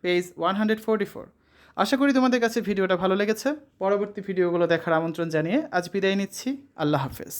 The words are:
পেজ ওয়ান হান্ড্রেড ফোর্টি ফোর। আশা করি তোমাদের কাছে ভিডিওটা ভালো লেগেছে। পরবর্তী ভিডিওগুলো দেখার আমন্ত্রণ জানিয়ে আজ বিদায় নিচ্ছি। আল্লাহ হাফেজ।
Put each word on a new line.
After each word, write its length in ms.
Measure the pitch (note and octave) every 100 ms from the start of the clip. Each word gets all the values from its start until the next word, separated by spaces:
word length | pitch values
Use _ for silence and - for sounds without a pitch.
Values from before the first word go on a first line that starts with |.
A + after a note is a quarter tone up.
পেজ 200 | F#3 F3 F3 -
ওয়ান 120 | E3 G3
হান্ড্রেড 220 | G#3+ G#3+ A3
ফোর্টি 220 | A3 G3
ফোর। 140 | - - _ _ _ - -
আশা 180 | G#3 C4
করি 120 | C#4+ C4+
তোমাদের 220 | B3+ B3
কাছে 140 | A3+ A#3 G3+
ভিডিওটা 280 | G3 F#3+ F3+
ভালো 120 | F#3+ F#3+
লেগেছে। 280 | G#3 A3 C4+ D4+ - _
পরবর্তী 380 | F#3+ G3+ G3+ G3+ G3
ভিডিওগুলো 380 | F#3 F3 F3 E3+
দেখার 200 | E3 E3 D#3+
আমন্ত্রণ 280 | E3 D#3+ E3 D#3
জানিয়ে 240 | D#3+ A#3+ - F3+
আজ 80 | F3
বিদায় 240 | G3 F#3+ G3
নিচ্ছি। 300 | G3 - - C4+ - -
আল্লাহ 160 | D3+ D3 C3+
হাফেজ। 300 | - -